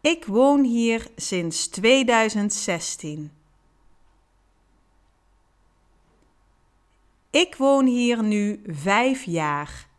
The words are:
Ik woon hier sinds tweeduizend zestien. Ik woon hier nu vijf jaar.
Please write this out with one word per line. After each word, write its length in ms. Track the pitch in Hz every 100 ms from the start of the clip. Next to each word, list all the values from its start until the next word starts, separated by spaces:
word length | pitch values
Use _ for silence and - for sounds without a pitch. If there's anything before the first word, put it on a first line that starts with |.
Ik 240 | 294 330 330
woon 380 | 208 269 285
hier 480 | 262 233 226 226 226 -
sinds 520 | - 185 170 165 -
tweeduizend 840 | - 220 269 247 233 220 214 202
zestien. 760 | - - 170 - - 156 151 151 _ _ _ _ _ _ _ _ _ _ _ _ _ _ _ _ _ _ _ _ _ _ _ _ _ _ _ _ _ _ _ _ _ _ _ _ _ _ _ _
Ik 260 | 294 359 -
woon 300 | 269 277 262
hier 380 | 240 240 233
nu 380 | 214 208 208 208 -
vijf 580 | 151 165 208 254 262
jaar. 640 | - 165 151 147 147 - -